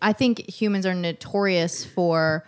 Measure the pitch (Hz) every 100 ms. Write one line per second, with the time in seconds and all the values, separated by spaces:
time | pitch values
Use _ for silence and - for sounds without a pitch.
0 | 202 214 240 233 - - 214 196 185 180
1 | 175 160 - 202 196 180 165 - - -
2 | 175 165 160 156